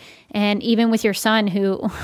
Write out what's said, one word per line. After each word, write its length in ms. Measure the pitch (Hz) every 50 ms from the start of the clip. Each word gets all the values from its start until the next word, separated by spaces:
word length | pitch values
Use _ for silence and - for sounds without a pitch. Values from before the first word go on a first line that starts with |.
| - - - - _ -
and 320 | - 208 208 202 208 202
even 260 | - 233 226 214 233 226
with 140 | 226 220
your 120 | - 214 190
son 340 | - - 220 220 220 208 202
who 420 | 170 202 196 196 190 - - 202 - -